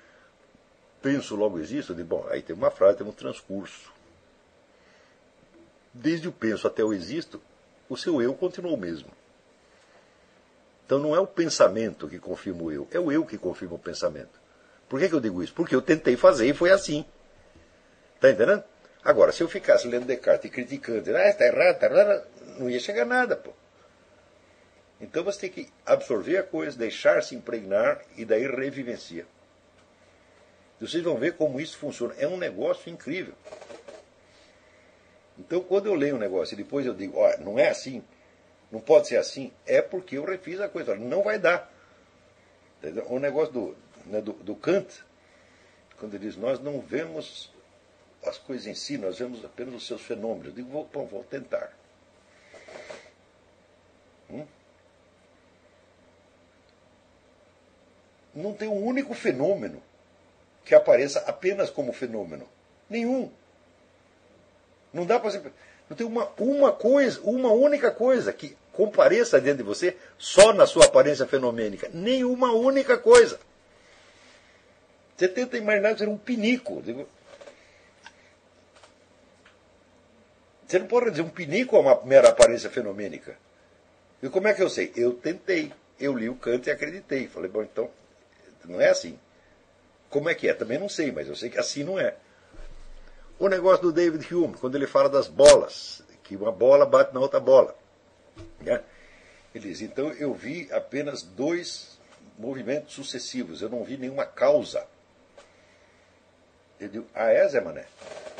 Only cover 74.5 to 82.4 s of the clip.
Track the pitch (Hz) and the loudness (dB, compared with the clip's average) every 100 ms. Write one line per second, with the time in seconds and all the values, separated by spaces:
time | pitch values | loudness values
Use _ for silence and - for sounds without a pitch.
74.5 | _ _ _ _ _ _ - 185 247 254 | _ _ _ _ _ _ -2 -2 0 -6
75.5 | 240 214 208 208 214 208 208 - 233 214 | -4 -2 2 2 0 -4 -6 -6 -2 0
76.5 | 254 - 160 78 123 135 _ - - - | 0 -4 -12 -10 -12 -14 _ -20 -20 -20
77.5 | - _ _ _ _ - _ _ _ _ | -20 _ _ _ _ -20 _ _ _ _
78.5 | _ _ _ - _ _ _ _ _ _ | _ _ _ -20 _ _ _ _ _ _
79.5 | _ _ _ _ _ _ _ _ _ _ | _ _ _ _ _ _ _ _ _ _
80.5 | _ - 185 208 240 233 151 165 - 151 | _ -2 -2 2 0 0 -2 -6 -8 -6
81.5 | 190 254 196 135 - 127 135 120 113 | -4 4 6 6 4 8 10 10 8